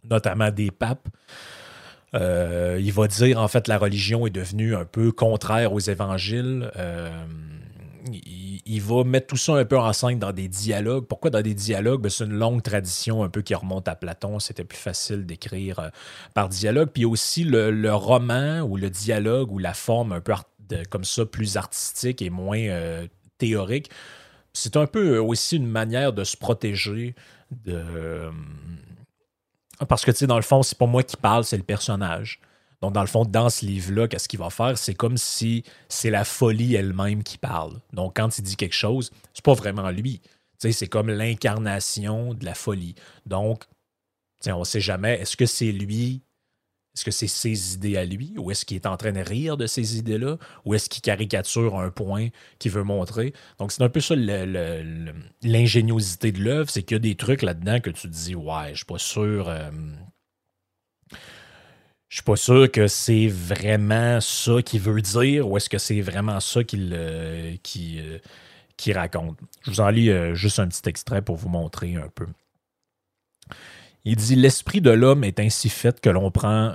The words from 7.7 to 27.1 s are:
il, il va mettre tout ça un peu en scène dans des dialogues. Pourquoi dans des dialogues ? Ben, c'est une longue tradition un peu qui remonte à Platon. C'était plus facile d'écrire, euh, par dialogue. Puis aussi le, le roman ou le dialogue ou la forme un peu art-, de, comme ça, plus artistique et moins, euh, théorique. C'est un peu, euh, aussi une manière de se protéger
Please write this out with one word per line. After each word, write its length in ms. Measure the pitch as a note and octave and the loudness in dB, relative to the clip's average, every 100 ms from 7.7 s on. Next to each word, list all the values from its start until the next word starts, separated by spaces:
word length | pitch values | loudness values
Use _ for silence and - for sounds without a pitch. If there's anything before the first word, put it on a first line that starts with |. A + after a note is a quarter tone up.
| - - - C3 | -18 -20 -14 -12
il, 500 | G#2 - F2+ F#2+ G2 G#2+ | -12 -14 -14 -12 -12 -4
il 160 | A2 | -4
va 220 | G2+ B2 | 2 2
mettre 240 | B2+ C3 C3 | 4 2 2
tout 100 | C3 | -2
ça 160 | - | 2
un 120 | D3 A2+ | 2 4
peu 120 | C3+ | 4
en 160 | A2+ | 4
scène 260 | G#2 B2 B2 | 2 0 0
dans 120 | G2+ | -2
des 160 | F#2+ F#2+ | -4 -6
dialogues. 580 | F#2+ G#2+ G#2 G#2+ C3 A#2 | -4 -2 0 0 -2 -4
Pourquoi 240 | - D#3+ | -2 0
dans 120 | G#2+ | 0
des 120 | G#2+ | 0
dialogues ? 480 | G2+ G#2 G2+ A2 C3 | -2 -2 0 2 2
Ben, 80 | G#2 | 0
c'est 160 | - G#2+ | -2 -4
une 120 | G#2 | 0
longue 260 | A2+ A#2+ | 2 2
tradition 600 | A2 G#2 F#2 - - A2 | 0 -2 -2 -4 -2 0
un 60 | F#2+ | 0
peu 120 | G#2 | -2
qui 120 | G2+ F#2+ | -2 -2
remonte 320 | F#2 F#2+ F2+ | -2 -4 -4
à 80 | E2 | -6
Platon. 440 | F2 E2 G2+ G#2 | -8 -8 -6 -6
C'était 240 | - F#2+ | -6 -8
plus 140 | F2 - | -12 -10
facile 480 | - F#2 - G#2 F#2 | -8 -6 -4 -6 -6
d'écrire, 540 | E2+ - F#2 G2 F2+ | -10 -10 -6 -6 -6
euh, 100 | D#2+ - - - - | -10 -14 -20 -20 -4
par 160 | - F#2+ | -2 0
dialogue. 400 | F#2 G#2+ B2+ D#3+ | 0 2 4 2
Puis 120 | - A#2 | 2 2
aussi 380 | A2+ - E3 | 2 -2 0
le, 280 | E3 A#2 A2 | 4 4 4
le 220 | G#2+ G#2+ | 2 2
roman 680 | G#2 G2 B2+ A#2+ B2 C#3+ E3 | 2 4 4 4 0 0 -2
ou 160 | C#3 F#2+ | -2 -2
le 120 | G2 | -4
dialogue 640 | F#2 G#2 G#2+ G#2+ B2 B2 | -4 -2 0 2 0 0
ou 80 | G2 | -4
la 140 | F2+ | -4
forme 380 | F2 - A#2 A2+ | -4 0 0 0
un 100 | F2 | -4
peu 120 | G2 | -2
art-, 160 | G2 - _ G2+ | -4 -4 _ -10
de, 140 | F2+ E2 | -8 -6
comme 140 | G2+ | -6
ça, 220 | F#2 - A2 | -4 -2 -2
plus 320 | - G#2+ G2 | -2 -4 -4
artistique 640 | F#2+ - - - B2 B2+ | -6 -8 -8 -4 -4 -4
et 80 | F2+ | -6
moins, 300 | F2+ F#2+ G#2+ | -6 -4 -2
euh, 480 | A2 F2 E2+ E2 E2+ _ _ _ | -2 -4 -6 -8 -10 _ _ _
théorique. 520 | A#2 G#2+ F#2+ C3 D3 - - - - _ _ | 0 0 -2 -6 -6 -20 -20 -20 -20 _ _
C'est 240 | - A2 D3+ | -8 0 0
un 100 | D3+ | 2
peu, 300 | A3 F#3+ A2+ | 2 2 4
euh, 40 | |
aussi 360 | A2+ A2+ - E3+ | 2 0 0 0
une 100 | A#2+ | 0
manière 440 | A2+ A2+ A#2+ C#3 | -2 0 0 0
de 120 | G2+ | 0
se 120 | F#2+ - | -6 -4
protéger 800 | - A2+ G#2+ G2 G#2 G#2+ A#2+ | -2 -2 -2 -2 -4 -4 -8